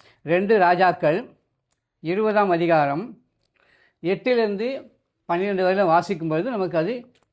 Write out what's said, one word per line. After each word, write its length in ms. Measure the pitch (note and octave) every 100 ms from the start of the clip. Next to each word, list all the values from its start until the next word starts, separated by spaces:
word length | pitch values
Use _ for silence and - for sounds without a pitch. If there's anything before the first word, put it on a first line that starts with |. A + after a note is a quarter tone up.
| - _ D3
ரெண்டு 280 | F3 G3+ G#3+
ராஜாக்கள் 600 | F3 F3 F#3 F3 D#3 F3+ C4 _ _ _ _ _ _ _
இருபதாம் 460 | D#3 F#3+ A3 G#3 G3
அதிகாரம் 540 | E3 E3+ D#3+ C#3 D3 B3 G3+ _ _ _ _ _ _ _ _
எட்டிலிருந்து 640 | E3 G3 B3+ A#3+ G#3+ G3 A#3+ C4+ - _ _ _ -
பன்னிரெண்டு 340 | F3 G3+ F#3
வரையிலும் 280 | F#3 F#3+ F3+
வாசிக்கும் 400 | E3+ E3+ E3 E3
பொழுது 160 | D#3 A#3+
நமக்கு 260 | G#3+ F3+ E3
அது 140 | F3 B3 - _ _